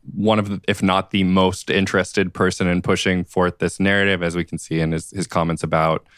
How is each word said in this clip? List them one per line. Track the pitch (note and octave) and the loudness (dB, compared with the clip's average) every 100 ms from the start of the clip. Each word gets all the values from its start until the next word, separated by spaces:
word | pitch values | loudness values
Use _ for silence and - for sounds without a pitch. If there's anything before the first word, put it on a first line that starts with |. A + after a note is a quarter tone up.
| - - | -12 -2
one | G#2 G#2+ | 2 2
of, | G2+ | 0
the, | G2 - | -4 -4
if | G2+ | 0
not | G2 F#2 F#2+ | 2 2 0
the | G2+ | 0
most | F#2 F#2+ F#2 F#2 - | 2 4 4 0 -2
interested | G2 F#2+ G2 F2 - F#2 | 0 2 0 0 0 -2
person | - F#2 - F#2 | 0 0 0 0
in | F2+ | 0
pushing | F2+ F#2 F#2+ F#2 | 0 0 0 -2
forth | E2+ F#2 F2 - | -2 0 0 0
this | F2 - | -4 0
narrative, | F#2+ G2+ G2 F#2 | 0 2 2 0
as | E2+ F2 | -2 -2
we | |
can | E2 E2 | -4 -8
see | - D#2+ | -4 -2
in | D#2+ | 0
his, | D#2+ - | -2 -6
his | G2+ F2 | -8 -4
comments | F2+ E2 E2 | -2 -2 -2
about, | E2 D#2+ D#2+ D#2+ - | -2 0 0 -2 -6